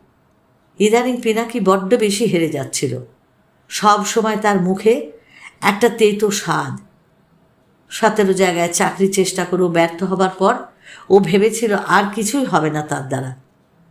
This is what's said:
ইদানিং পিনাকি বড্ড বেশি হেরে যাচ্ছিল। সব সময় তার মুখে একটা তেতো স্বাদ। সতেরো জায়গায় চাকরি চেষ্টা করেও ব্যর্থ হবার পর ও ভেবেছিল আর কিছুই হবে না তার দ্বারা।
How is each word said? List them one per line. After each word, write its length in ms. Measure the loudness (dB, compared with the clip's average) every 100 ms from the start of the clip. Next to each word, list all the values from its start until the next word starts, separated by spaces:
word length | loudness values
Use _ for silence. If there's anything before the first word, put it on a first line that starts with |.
| _ _ _ _ _ _ _ 0
ইদানিং 380 | 2 2 0 -2
পিনাকি 440 | -2 -2 -2 -2
বড্ড 360 | 2 2 2 0
বেশি 280 | 2 0
হেরে 240 | 0 0 0
যাচ্ছিল। 500 | -2 -6 -6 -4 -6 -12 _ _ _ _ _ _
সব 360 | 0 2 2
সময় 320 | 0 -2 -2 0
তার 240 | 0 0
মুখে 520 | 0 0 2 0 -2 -16 _ -20 -20 -6
একটা 280 | -4 2 0
তেতো 420 | 4 2 2 -2
স্বাদ। 480 | -2 -4 -4 -4 -10 -16 _ _ _ _ _ _ _ _ _ _
সতেরো 440 | -2 2 2 2
জায়গায় 400 | 2 0 0 -2
চাকরি 360 | 0 -2 0 0
চেষ্টা 360 | 2 0 -2
করেও 240 | -2 0 2
ব্যর্থ 340 | 2 0 -2
হবার 280 | -4 -2 -2
পর 240 | 0 0 0 -6 _ -20 -16 2
ও 80 | 4
ভেবেছিল 560 | 4 2 2 0 -2
আর 300 | -2 2 2 2
কিছুই 300 | -2 -4 -2
হবে 260 | 0 0 0
না 120 | -2
তার 260 | -4 -6 -6
দ্বারা। 280 | -6 -6 -12 _ _ _ _ _